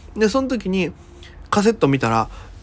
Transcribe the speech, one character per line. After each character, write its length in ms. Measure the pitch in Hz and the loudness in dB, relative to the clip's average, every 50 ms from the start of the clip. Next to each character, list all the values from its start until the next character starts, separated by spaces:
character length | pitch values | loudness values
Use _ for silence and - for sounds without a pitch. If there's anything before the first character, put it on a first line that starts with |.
| - - - | -20 -12 -2
で、 140 | 208 214 208 | 0 0 2
そ 120 | 196 269 | 2 0
の 60 | 269 | 0
時 220 | 254 269 220 - 185 | 0 -4 -4 -2 -2
に 240 | 190 190 175 147 - - - - - - - - - - - - | -2 0 -2 -2 -4 -10 -20 -20 -20 -20 -20 -20 -20 -20 -6 0
カ 120 | - 208 | 0 4
セ 100 | 196 220 | 4 2
ッ 20 | 226 | 2
ト 160 | - - 139 | 4 2 2
見 100 | 139 131 | 2 2
た 80 | 127 | 2
ら、 220 | 113 113 113 110 - - - - - - - | 2 2 2 0 -2 -6 -18 -18 -18 -20 -8